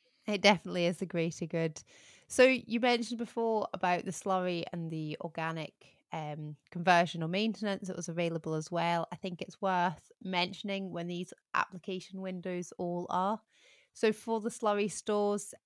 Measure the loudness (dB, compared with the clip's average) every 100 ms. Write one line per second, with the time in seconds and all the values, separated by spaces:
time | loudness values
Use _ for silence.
0 | _ _ -6 4 6 6 2 0 0 0
1 | -2 0 -2 -2 -4 0 -2 -4 -16 -20
2 | -20 -20 -2 6 8 6 0 0 2 2
3 | 0 -6 -6 -2 0 0 -2 -2 0 0
4 | -2 -6 0 0 0 -2 -4 -6 -4 -4
5 | -6 -6 -8 -6 -6 -4 -8 _ -20 _
6 | _ -8 -6 -6 -8 -10 _ -2 6 6
7 | 6 0 -2 0 0 0 -2 -4 -6 -8
8 | 0 2 2 0 -2 -2 0 0 2 2
9 | 0 -6 -8 -6 -10 -4 0 4 2 0
10 | -12 -12 -4 0 0 -2 -6 -4 -4 -6
11 | -4 -4 -6 -10 _ 0 0 -4 -8 -8
12 | -8 -10 -8 -6 -6 -6 -6 -6 -4 -4
13 | -2 0 0 -2 _ _ -20 _ _ 0
14 | 0 2 -2 -4 -4 -2 0 2 0 -2
15 | -2 2 2 0 -4 -10